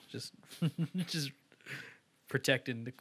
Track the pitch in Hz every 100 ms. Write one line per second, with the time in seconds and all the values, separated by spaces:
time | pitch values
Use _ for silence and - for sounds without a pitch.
0 | - - - - - - 170 - 165 185
1 | 170 165 143 - _ - - - - -
2 | _ _ - 135 - 127 - 117 117 -